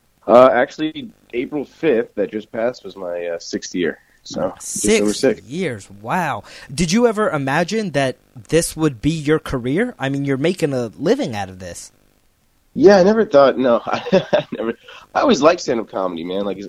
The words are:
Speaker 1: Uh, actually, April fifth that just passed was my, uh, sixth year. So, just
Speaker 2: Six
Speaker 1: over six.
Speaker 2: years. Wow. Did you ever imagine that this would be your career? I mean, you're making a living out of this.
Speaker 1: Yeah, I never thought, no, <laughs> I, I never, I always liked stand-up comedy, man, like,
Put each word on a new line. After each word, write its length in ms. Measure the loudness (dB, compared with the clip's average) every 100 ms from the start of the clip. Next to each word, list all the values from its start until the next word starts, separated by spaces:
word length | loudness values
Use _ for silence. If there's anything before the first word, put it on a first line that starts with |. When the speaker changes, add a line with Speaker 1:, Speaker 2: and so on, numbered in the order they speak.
| _ _ 4
Speaker 1:
Uh, 240 | 8 8
actually, 580 | 6 -2 -4 -8 -6 -14 -16 _
April 320 | -8 -6 -6 -8
fifth 500 | -4 0 2 0 -4
that 160 | -4
just 220 | -4 -10
passed 320 | -6 -4 -6 -14
was 100 | -12
my, 300 | -8 -6 -6
uh, 140 | -8
sixth 360 | -6 -8 -6 -4
year. 240 | -4 -4 _ _
So, 300 | -14 -6 -6 -6
just 260 | -12 -6
Speaker 2:
Six 200 | 0 2
Speaker 1:
over 120 | 0
six. 280 | 0 0 -2 -6
Speaker 2:
years. 420 | -6 -6 -6 -14
Wow. 540 | -16 -6 -4 -4 -6 -10 -20 -12
Did 200 | -4 0
you 160 | 2 2
ever 240 | 2 -2
imagine 580 | -2 -2 -2 -2 -4 -4
that 240 | -2 -2 -4 _ -20 -2
this 280 | 0 0 0
would 240 | -2 0
be 80 | -2
your 300 | -2 0 -2
career? 560 | -2 -6 -2 -2 -4 -4
I 120 | -6
mean, 160 | -4 -2
you're 120 | 0
making 360 | 0 -2 -2
a 180 | -2 -6 -4
living 400 | 0 0 -2 -6
out 140 | -8
of 80 | -12
this. 340 | -14 -14 -18 _ _ _ _ _ _ _ _ 4
Speaker 1:
Yeah, 220 | 6 8
I 60 |
never 220 | 6 4 4
thought, 320 | 6 6 4
no, 240 | 2 2
<laughs> 20 | 0
I, 180 | -6 0 0 2
I 160 | -2 -2
never, 220 | -6 -6 -8 -12 -20 -8 -2
I 60 |
always 200 | 2 4
liked 200 | 4 2
stand-up 280 | 0 -4 -4
comedy, 340 | -4 -4 -4
man, 220 | -6 -4 -4
like, 140 | -6